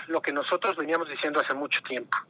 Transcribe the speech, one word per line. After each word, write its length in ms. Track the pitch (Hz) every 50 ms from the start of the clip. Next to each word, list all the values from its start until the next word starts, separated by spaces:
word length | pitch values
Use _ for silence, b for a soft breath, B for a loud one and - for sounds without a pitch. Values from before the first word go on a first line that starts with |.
| - -
lo 120 | 165 156 -
que 100 | - 139
nosotros 440 | 143 135 - 180 175 - 196 185
veníamos 320 | 165 151 151 165 165 165 151
diciendo 320 | 143 - - 151 147 151
hace 140 | - - 135
mucho 260 | 139 143 139 - - -
tiempo. 340 | - 131 123 123 - - - -